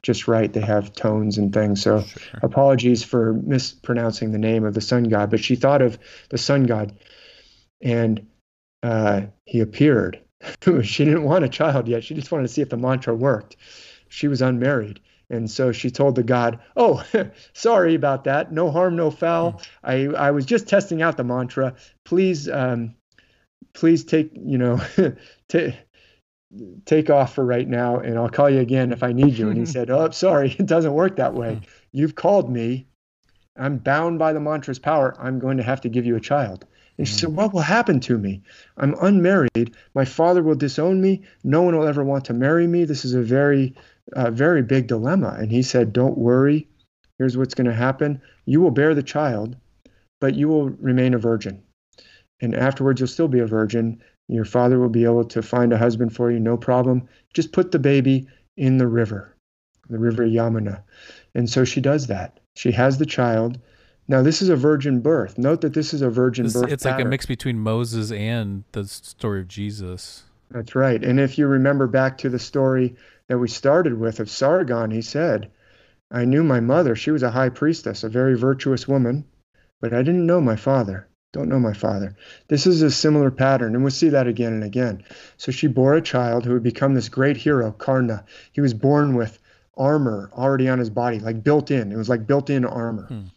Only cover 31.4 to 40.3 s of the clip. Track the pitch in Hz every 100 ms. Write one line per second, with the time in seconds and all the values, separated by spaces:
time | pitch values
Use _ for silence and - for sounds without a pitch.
31.4 | 117 107 - _ _ 135 151 - 170 202
32.4 | 131 123 117 131 131 _ _ _ _ _
33.4 | _ - 135 135 131 147 165 170 160 156
34.4 | 147 151 139 131 147 156 131 - 127 131
35.4 | 131 131 120 135 123 120 120 117 - 143
36.4 | 117 92 - _ _ - 143 - 165 156
37.4 | 214 190 147 214 233 143 - 117 101 98
38.4 | _ - - - 139 - 185 202 175 196
39.4 | 127 113 117 - _ 139 131 - 165